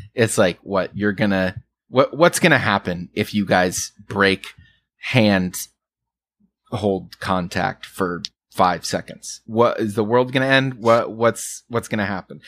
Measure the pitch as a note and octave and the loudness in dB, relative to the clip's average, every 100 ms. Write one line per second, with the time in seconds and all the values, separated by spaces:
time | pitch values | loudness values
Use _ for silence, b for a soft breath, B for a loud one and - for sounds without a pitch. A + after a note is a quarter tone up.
0 | G2+ - A2+ - F#2+ E2+ - G2 F2+ F#2+ | -10 0 2 2 0 0 -4 -4 -4 -2
1 | G#2 G2 G#2+ F#2+ F#2 - - _ _ B2 | -2 0 0 0 -2 -4 -16 _ _ 0
2 | C#3 C3+ E3+ - F3+ C3+ G2+ G2+ - F2 | 0 4 2 4 2 2 2 0 -2 -6
3 | F2+ - G#2 G#2 G2 G2 F#2 - - - | -6 -6 -2 -2 2 2 2 -2 -8 -14
4 | - G2+ G2 F#2+ - - b b _ _ | -8 0 2 2 -4 -20 b b _ _
5 | - B2+ G#2+ G2 F#2 - - _ _ _ | -2 2 4 4 0 -6 -12 _ _ _
6 | _ _ _ _ _ _ _ G#2+ G2+ F#2+ | _ _ _ _ _ _ _ -2 0 -2
7 | F2 - - F#2 F2 - G2+ - - - | -4 -10 -4 -4 -2 -4 -4 -6 -14 -6
8 | F#2 E2+ - _ _ - F2+ E2+ - F2+ | -6 -6 -12 _ _ 0 0 0 -4 -8
9 | - - - - - A2 A#2 - A2 G2+ | -8 -16 -18 -18 -4 2 2 2 -2 -2
10 | G#2 A#2+ B2+ C3 C3+ C3+ C3+ B2+ A2+ A#2 | 0 0 2 0 2 2 2 0 4 4
11 | F#2+ A2 A#2 A2 - - - A#2 - A2 | 2 0 0 0 -8 -14 -8 -6 -4 -4
12 | G2 F#2+ - - | -4 -4 -8 -18